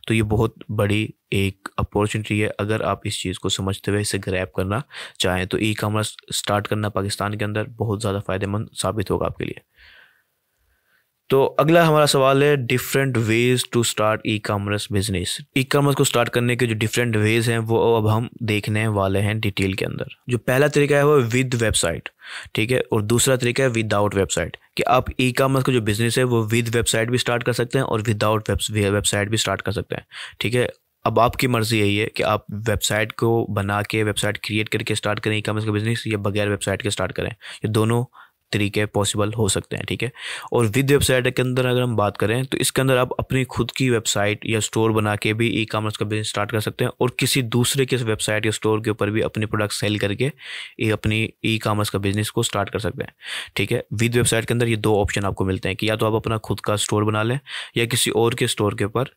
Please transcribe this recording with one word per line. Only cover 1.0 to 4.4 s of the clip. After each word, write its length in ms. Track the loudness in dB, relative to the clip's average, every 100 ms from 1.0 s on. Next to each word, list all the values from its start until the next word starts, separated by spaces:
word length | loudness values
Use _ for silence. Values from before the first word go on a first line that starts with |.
| -2 -8 -4
एक 360 | 0 0 -4 -10 -6
अपॉर्चुनिटी 640 | -2 0 0 -2 -2 0
है 80 | 0
अगर 340 | -2 -2 0
आप 180 | 0 -2 -4
इस 140 | -6
चीज़ 180 | -6 -4
को 100 | -4
समझते 420 | -2 -4 -4 -2
हुए 100 | -2
इसे 180 | -2 -4
ग्रैब 300 | -2 -4